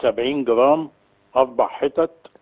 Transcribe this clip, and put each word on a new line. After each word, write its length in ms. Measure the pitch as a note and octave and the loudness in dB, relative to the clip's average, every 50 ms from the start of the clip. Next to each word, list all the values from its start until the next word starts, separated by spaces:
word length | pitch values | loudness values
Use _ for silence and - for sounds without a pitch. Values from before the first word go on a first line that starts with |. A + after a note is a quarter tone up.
سبعين 420 | - A#2+ G#2+ A#2 A#2+ C3 D3 C#3+ B2+ | -2 -2 -2 0 -2 -2 -2 -2 0
جرام 440 | A#2+ A2+ A#2 B2+ C#3 D3+ D#3+ D#3+ C#3 _ _ _ _ _ _ _ _ - | 0 2 4 4 4 2 0 -2 -8 _ _ _ _ _ _ _ _ 0
اربع 320 | B2+ C3+ B2+ A#2+ A#2+ A2 - | 0 0 0 0 -2 -2 -2
حتت، 420 | - - C#3+ C#3+ - E3+ E3 - - _ _ - _ _ | -2 -4 -4 -4 -2 -2 -4 -4 -4 _ _ -20 _ _